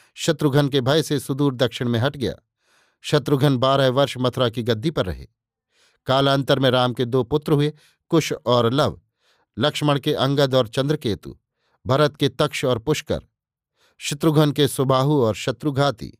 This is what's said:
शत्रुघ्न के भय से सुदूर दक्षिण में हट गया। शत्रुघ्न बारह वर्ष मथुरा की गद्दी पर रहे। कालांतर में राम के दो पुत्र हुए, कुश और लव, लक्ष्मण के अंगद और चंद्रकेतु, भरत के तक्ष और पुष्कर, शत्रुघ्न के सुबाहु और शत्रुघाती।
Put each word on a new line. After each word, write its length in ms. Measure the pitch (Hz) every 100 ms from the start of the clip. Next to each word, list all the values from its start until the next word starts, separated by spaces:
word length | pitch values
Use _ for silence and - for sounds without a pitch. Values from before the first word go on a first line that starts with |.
| _ -
शत्रुघ्न 500 | - 147 147 139 143
के 120 | 139
भय 220 | 123 160
से 160 | - 143
सुदूर 360 | - 135 143 123
दक्षिण 340 | 123 - 123
में 100 | 117
हट 180 | 135 143
गया। 160 | 104 - _ _ _ _ _ _
शत्रुघ्न 540 | - 151 143 139 147 127
बारह 320 | 131 139 131
वर्ष 280 | 127 135 123
मथुरा 320 | 127 127 123
की 140 | 123
गद्दी 280 | 113 110 151
पर 140 | 156 95
रहे। 220 | 67 - _ _ _ _ _ _ _ -
कालांतर 520 | 135 139 139 127 135
में 100 | 135
राम 240 | 127 123
के 120 | 120 120
दो 180 | 131
पुत्र 300 | 117 147 165
हुए, 200 | 147 147 151 _ _ _
कुश 200 | 165 - - 113
और 260 | 120 117
लव, 260 | 139 127 - _ _ _ _ _ -
लक्ष्मण 420 | 147 - 147 143
के 140 | 151
अंगद 420 | 98 131 143 139 131
और 120 | 110
चंद्रकेतु, 680 | - 139 156 120 90 69 60 _ _ _ _ -
भरत 300 | 139 147 147
के 140 | 139
तक्ष 340 | - 147 - 131
और 140 | 117
पुष्कर, 400 | 113 147 - 78 - _ _ _ _ _ _ _
शत्रुघ्न 520 | - 147 160 151 151
के 160 | 143 139
सुबाहु 540 | - 135 131 135 147
और 140 | 113 104
शत्रुघाती। 760 | - 117 151 135 143 117 -